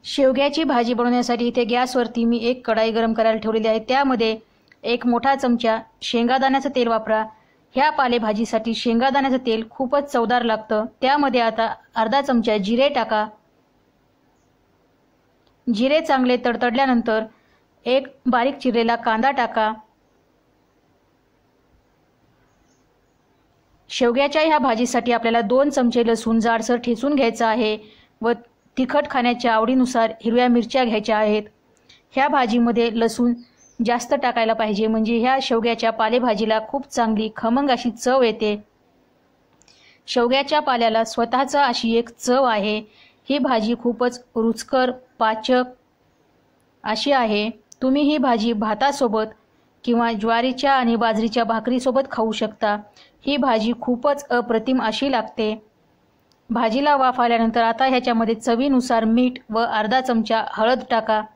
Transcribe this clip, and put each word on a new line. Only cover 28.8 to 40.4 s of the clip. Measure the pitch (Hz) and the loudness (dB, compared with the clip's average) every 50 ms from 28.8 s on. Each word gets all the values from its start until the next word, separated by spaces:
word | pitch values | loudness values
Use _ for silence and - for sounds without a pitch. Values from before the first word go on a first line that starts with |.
| 262 247 311 294 294 294 | -2 0 0 -2 0 0
खाण्याच्या | - 254 240 240 240 247 254 233 226 | -2 0 0 0 0 0 0 0 2
आवडीनुसार | 220 220 233 262 262 254 247 - 233 226 220 220 - | 2 2 2 2 2 2 2 2 0 0 0 -2 -4
हिरव्या | - 233 220 247 247 | -4 0 2 2 4
मिरच्या | 247 240 240 214 226 - 269 254 | 4 4 2 2 2 0 0 0
घ्यायच्या | 233 226 214 214 226 220 | 2 0 -2 0 0 0
आहेत. | 214 214 208 214 214 208 - _ _ _ _ _ _ _ _ - _ _ _ - | 2 2 2 0 0 -2 -6 _ _ _ _ _ _ _ _ -20 _ _ _ -2
ह्या | 269 269 | 0 0
भाजीमध्ये | 302 311 277 254 214 226 240 233 233 226 233 233 233 214 | 2 2 2 2 2 2 2 2 2 2 2 0 0 0
लसूण | 233 226 226 226 - 240 240 240 240 - _ _ _ _ _ _ - | 0 0 0 0 0 0 0 0 -2 -8 _ _ _ _ _ _ -4
जास्त | 233 226 240 240 240 - 294 277 - | -2 0 0 -2 0 -2 -2 0 0
टाकायला | 247 233 240 226 220 226 | -2 0 0 0 0 0
पाहिजे, | 226 220 214 208 196 220 | 0 0 -2 0 0 0
म्हणजे | 220 220 220 220 214 233 | 0 0 0 0 0 0
ह्या | 233 226 254 262 269 | 0 2 2 0 0
शेवग्याच्या | 269 - 254 226 214 240 226 226 226 226 | 0 0 -2 0 0 0 -2 0 -2 -2
पालेभाजीला | 220 220 226 220 233 247 240 247 214 190 226 214 220 220 220 | 0 0 0 0 0 0 2 0 0 0 0 0 0 -2 -2
खूप | - - 277 262 | -4 -8 -8 -8
चांगली | _ - 262 233 220 220 208 220 214 214 | _ -2 -2 0 0 0 -2 -2 -4 -6
खमंग | - - 226 233 269 285 277 | -4 -2 0 0 0 2 0
अशी | 247 240 254 240 | 0 0 -2 -6
चव | 208 - - 247 254 269 | -6 -2 -2 0 2 4
येते. | 254 226 214 220 220 214 208 208 - _ _ _ _ _ _ _ _ _ _ _ _ _ _ _ _ _ _ _ _ _ _ _ _ - _ _ _ | 2 2 0 0 -2 -2 -2 -4 -8 _ _ _ _ _ _ _ _ _ _ _ _ _ _ _ _ _ _ _ _ _ _ _ _ -20 _ _ _
शेवग्याच्या | - - 254 233 240 262 269 | -4 -2 0 0 2 2 0